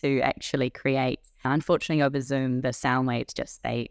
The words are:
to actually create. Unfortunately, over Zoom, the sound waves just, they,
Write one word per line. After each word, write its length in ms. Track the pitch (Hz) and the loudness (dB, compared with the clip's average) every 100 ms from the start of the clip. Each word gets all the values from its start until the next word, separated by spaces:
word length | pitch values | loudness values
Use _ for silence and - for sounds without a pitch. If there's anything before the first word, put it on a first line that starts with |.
to 220 | 143 135 | 0 2
actually 480 | 131 - - 135 127 | 2 -2 -4 -2 -2
create. 500 | - 143 135 131 - - _ | -2 0 2 0 -2 -10 _
Unfortunately, 580 | 127 147 160 175 - 156 | 0 0 2 0 2 2
over 200 | 139 139 | 2 0
Zoom, 400 | 131 139 131 127 | -2 -2 0 0
the 100 | 127 | -2
sound 340 | 123 135 127 131 | -2 0 2 0
waves 280 | 120 - | -2 -4
just, 280 | - - - | -6 -8 -6
they, 260 | 117 117 117 | -4 -4 -4